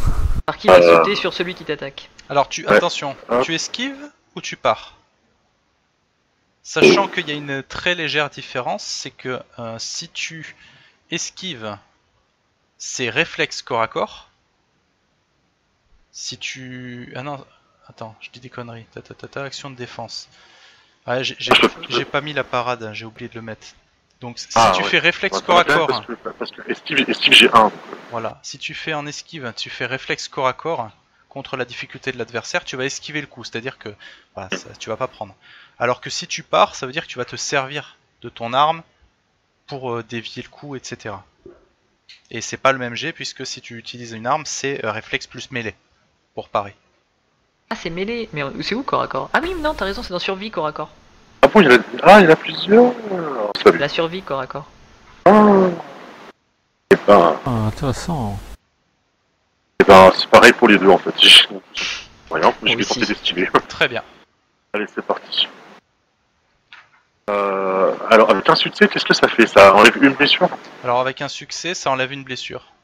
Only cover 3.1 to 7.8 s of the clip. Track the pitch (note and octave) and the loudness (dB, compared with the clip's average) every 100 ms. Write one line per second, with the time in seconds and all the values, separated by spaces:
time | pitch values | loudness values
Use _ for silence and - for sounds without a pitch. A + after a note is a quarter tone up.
3.1 | C3 - A#2 C3+ E3 - - C4 C#4 D4 | -10 -4 -2 -2 -4 -6 -8 -10 -10 -18
4.1 | _ _ - - - B2 G#2+ - _ _ | _ _ -16 -14 -4 -2 -2 -4 _ _
5.1 | _ _ _ _ _ _ _ _ _ _ | _ _ _ _ _ _ _ _ _ _
6.1 | _ _ _ _ _ - D#3+ D#3 F#3 F#3+ | _ _ _ _ _ -10 4 6 6 2
7.1 | - D#3 D3 C#3+ C#3 C3 - | -4 -8 -8 -8 -10 -10 -6